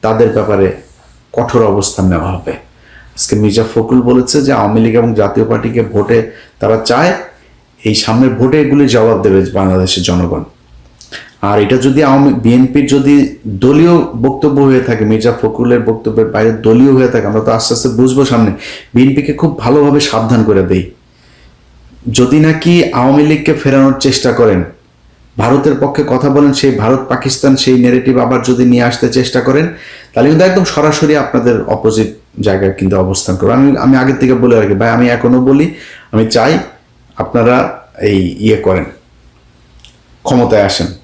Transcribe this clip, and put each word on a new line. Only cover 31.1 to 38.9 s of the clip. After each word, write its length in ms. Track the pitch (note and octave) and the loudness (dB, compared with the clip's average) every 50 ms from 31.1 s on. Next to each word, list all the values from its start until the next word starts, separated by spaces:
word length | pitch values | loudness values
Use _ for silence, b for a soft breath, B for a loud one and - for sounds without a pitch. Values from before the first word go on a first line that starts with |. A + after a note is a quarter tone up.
| D3+ D3 C3+ | 0 0 -2
আপনাদের 320 | - - C3 A#2 B2 A#2 G#2+ - - - | -2 -4 -2 0 0 0 0 -2 -4 -6
অপোজিট 360 | G#2+ - A2+ G#2+ A2 A2 G2+ - - _ _ _ - G2+ | -2 -2 -2 0 0 -2 -4 -6 -14 _ _ _ -6 -2
জায়গায় 260 | G#2 F#2+ F#2+ G2 F#2+ F#2 - | -2 -2 0 -2 -2 -2 -2
কিন্তু 160 | G2 F#2+ G2 F#2+ F#2 | -2 -2 0 0 -2
অবস্থান 300 | F#2 G2 - - - F#2 F#2 | -2 -2 -6 -4 -4 -4 -2
করবে। 160 | - G2 A2+ B2+ | 0 0 2 4
আমি, 100 | C3+ C#3+ C3+ - - | 4 2 2 2 2
আমি 100 | C3 C3+ C3 B2+ | 2 2 2 2
আগের 160 | C3+ C3+ B2 C#3 | 0 0 0 0
থেকে 120 | B2+ B2+ A#2 A#2+ | 0 0 2 2
বলে 120 | A#2+ A#2 A2+ | 2 2 2
রাখি 140 | G#2 G2 G2+ F#2+ | 2 0 0 0
ভাই, 100 | A2 A#2 A#2 | 0 0 0
আমি 100 | A#2 B2 B2 A#2+ | 0 2 0 0
এখনো 220 | A#2 - B2 B2 B2+ B2+ C3 | 0 0 2 2 2 2 2
বলি, 180 | C#3 C#3+ D#3 E3+ B B B B B B B B B | 2 2 0 -2 B B B B B B B B B
আমি 120 | G#2+ A2+ A2 A2+ | -2 0 0 0
চাই 160 | A#2+ A2+ C3+ D#3+ - - - - _ _ _ _ _ _ _ _ - F#2 | 0 0 0 0 -2 -4 -8 -18 _ _ _ _ _ _ _ _ -10 -10
আপনারা 340 | - - A#2+ A2+ A#2 B2 B2+ C3+ - - - - _ _ - - G#2 | -4 -2 0 2 2 2 0 0 -2 -6 -12 -20 _ _ -4 -2 0
এই 80 | G#2 F#2+ F#2 F2 - - G#2 | 0 0 0 -2 -4 -2 0
ইয়ে 120 | G#2+ G#2+ G#2 - | 0 0 0 0
করেন, 200 | F#2+ F#2 F#2 - - | 0 0 -2 -2 -6